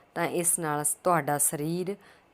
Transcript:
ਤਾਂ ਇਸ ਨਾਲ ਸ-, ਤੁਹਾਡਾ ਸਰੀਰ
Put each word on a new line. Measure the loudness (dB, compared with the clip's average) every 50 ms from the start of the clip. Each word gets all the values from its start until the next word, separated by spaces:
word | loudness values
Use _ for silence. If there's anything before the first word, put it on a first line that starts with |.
| -20 _ _
ਤਾਂ | -4 -2
ਇਸ | 0 0 0 0 0 0 0
ਨਾਲ | 0 0 0 0 0
ਸ-, | -2 -2 0 0
ਤੁਹਾਡਾ | 2 2 2 2 2 0 0
ਸਰੀਰ | 0 0 0 -2 -2 -2 -2 -2 -2 -4 -6 -8 -12 -20 -20 -20 _ _